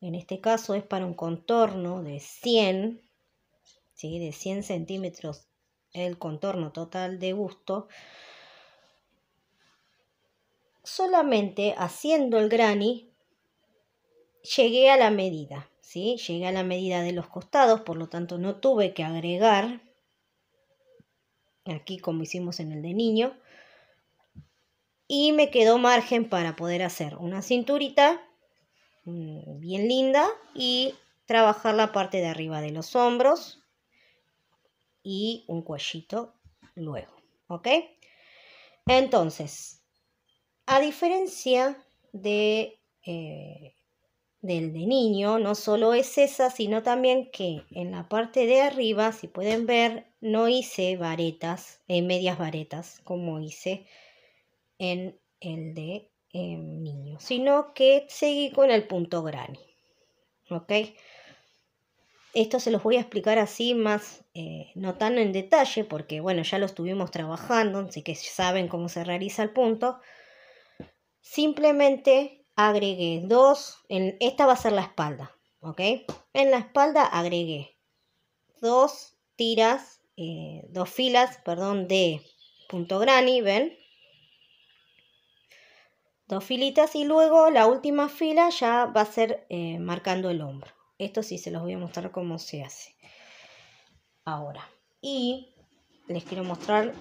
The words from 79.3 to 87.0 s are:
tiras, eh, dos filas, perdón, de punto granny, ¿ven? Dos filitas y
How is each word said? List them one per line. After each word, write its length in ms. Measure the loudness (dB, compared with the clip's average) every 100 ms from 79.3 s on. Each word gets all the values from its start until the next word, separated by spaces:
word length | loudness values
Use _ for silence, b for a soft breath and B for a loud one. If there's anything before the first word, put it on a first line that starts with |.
| -4
tiras, 640 | 0 4 4 2 -4 _ _ -12
eh, 460 | -10 -10 -12 -14 -12
dos 200 | -8 -6
filas, 500 | -2 2 4 2 0
perdón, 440 | -8 -4 -4 -4 0
de 340 | 2 2 0 -10 _ _ _ -12
punto 300 | -8 -4 0
granny, 420 | 4 6 6 2
¿ven? 360 | 2 0 0 -6 _ _ _ _ _ _ _ _ _ _ _ _ _ _ _ _ _ b b b b b _ _ -8
Dos 160 | -8
filitas 520 | -4 -2 0 4 2
y 80 | 2